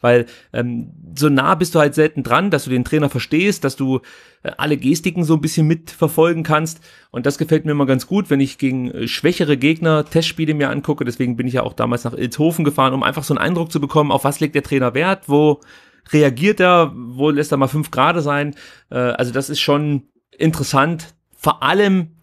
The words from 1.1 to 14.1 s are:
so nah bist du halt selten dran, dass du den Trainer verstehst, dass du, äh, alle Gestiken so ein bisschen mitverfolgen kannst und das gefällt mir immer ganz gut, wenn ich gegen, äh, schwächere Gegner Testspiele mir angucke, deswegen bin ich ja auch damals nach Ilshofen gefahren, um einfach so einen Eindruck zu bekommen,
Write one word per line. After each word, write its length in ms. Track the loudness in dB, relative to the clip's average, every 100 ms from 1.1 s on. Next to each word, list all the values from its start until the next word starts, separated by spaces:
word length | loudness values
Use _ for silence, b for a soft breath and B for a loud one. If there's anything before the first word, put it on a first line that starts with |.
| 0
so 120 | 2
nah 280 | 2 2 0
bist 180 | 2
du 60 | 2
halt 160 | 2 4
selten 260 | 0 0
dran, 300 | 0 0 2
dass 100 | -2
du 80 | 0
den 140 | -2
Trainer 260 | 0 0 0
verstehst, 540 | -2 -2 0 0 0
dass 100 | -4
du, 260 | -2 -2 -2 B B B B
äh, 80 | -14 -6
alle 180 | -4 -2
Gestiken 480 | 0 0 -2 -2
so 100 | 0
ein 60 | 0
bisschen 260 | 0 0 0
mitverfolgen 800 | 0 -4 -4 -2 2 2 2
kannst 340 | 0 0 -2 -10 b b b
und 160 | -4 -4
das 100 | -2
gefällt 280 | 0 0
mir 80 | 0
immer 140 | 0 2
ganz 200 | 0 0
gut, 240 | -2 0
wenn 80 | 0
ich 200 | 0 -2
gegen, 300 | -4 -4 -6
äh, 160 | -6 -6
schwächere 480 | 0 0 0 0 2
Gegner 480 | 2 2 2 0
Testspiele 500 | 0 -2 -2 -4 -2
mir 160 | 0 -2
angucke, 340 | -4 -4 -4
deswegen 320 | -4 -4 -4 -2
bin 120 | -4
ich 60 |
ja 100 | -2
auch 80 | -4
damals 320 | -4 -2 -2
nach 80 | -4
Ilshofen 520 | -6 -6 0 0 2
gefahren, 300 | 0 2 0
um 80 | 2
einfach 220 | -2 -2
so 100 | -4
einen 100 | -2
Eindruck 280 | 0 -2 -2
zu 80 | -4
bekommen, 320 | 0 0 2